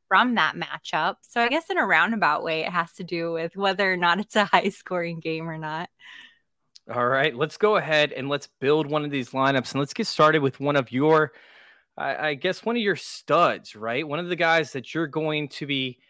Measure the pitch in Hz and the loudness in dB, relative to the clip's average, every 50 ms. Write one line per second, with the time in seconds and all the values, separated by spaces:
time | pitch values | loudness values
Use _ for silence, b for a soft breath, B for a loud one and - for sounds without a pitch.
0 | _ - 190 190 240 254 233 185 156 151 - 170 160 139 143 156 - - - 156 | _ 4 4 6 6 4 4 2 2 2 0 -4 -8 -10 -10 -12 -8 -4 -2 0
1 | 160 185 - _ _ - - 240 233 240 277 330 - - 370 349 247 196 170 156 | 0 -2 -4 _ _ -6 -2 0 0 0 0 -2 -4 -2 -2 -2 0 2 4 4
2 | 170 208 233 208 175 147 151 - - 165 156 160 - - 175 170 170 - - - | 4 2 0 0 2 2 2 0 -2 -4 -4 -2 -4 -2 -2 -4 -4 -4 -8 -14
3 | 185 165 175 170 165 170 165 160 165 170 - 196 196 196 190 190 202 190 185 175 | -10 -8 -6 -4 -4 -4 -4 -6 -6 -8 -6 -2 0 0 0 2 0 0 0 2
4 | 180 175 170 196 208 - - 214 202 - - 180 - 202 - - - - 185 175 | 2 2 2 2 -2 -2 0 0 2 4 4 2 2 2 -4 -4 -8 -6 -4 -4
5 | 170 170 165 165 - 160 160 160 165 165 160 160 156 151 156 160 175 - _ B | -4 -4 -8 -6 -6 -6 -6 -4 -6 -8 -8 -8 -8 -8 -8 -8 -10 -10 _ B
6 | B B B B B B B B B B _ _ _ _ _ - _ - 113 120 | B B B B B B B B B B _ _ _ _ _ -20 _ -8 -4 -2
7 | 120 123 135 135 147 156 117 120 156 156 - - 208 214 214 180 143 151 156 151 | 0 2 2 2 0 0 0 -2 -4 -4 0 0 2 4 4 2 2 2 2 2
8 | 151 139 - 135 131 139 143 139 - - _ - 127 139 151 156 156 143 151 151 | 2 2 0 -6 -4 -4 -4 -4 -6 -10 _ -2 2 2 2 2 2 0 -2 -2
9 | 147 147 143 135 120 - - 135 135 139 139 131 123 - - 135 143 - - - | -2 -2 -4 -4 -6 -4 -2 2 2 4 4 2 0 0 -2 -2 -2 -2 -4 -6
10 | 214 - - - 156 156 156 156 139 131 - - 139 143 143 139 123 - 120 127 | -4 -4 2 4 6 6 6 4 2 0 -2 -2 -2 0 2 0 0 0 -2 2
11 | 147 156 160 156 151 - B B B B B B B B B B B B - - | 4 6 6 4 4 0 B B B B B B B B B B B B -12 -8
12 | - 139 123 - 156 151 147 127 - 185 180 - - 220 233 240 214 202 165 - | -6 -6 -4 -4 -4 -4 -4 -2 -2 -4 -4 -2 -4 -4 -2 0 0 0 -2 -2
13 | - - - - - - 147 170 175 135 107 82 - - - 104 110 113 120 143 | -6 -14 -14 -12 -2 2 4 4 4 4 2 -2 -8 -18 -16 -8 -6 -4 -4 -4
14 | 165 143 143 165 175 175 180 156 170 165 165 165 156 - - 135 117 - - 160 | -4 -4 -6 -6 -4 -6 -2 0 2 2 2 2 2 -2 -6 -10 -10 -6 -4 -4
15 | 170 143 143 156 156 156 151 151 147 139 - - 151 139 139 135 131 127 127 _ | -4 -2 -4 -4 -2 -2 -2 -4 -4 -6 -8 -10 -6 -4 -4 -4 -4 -6 -8 _
16 | _ | _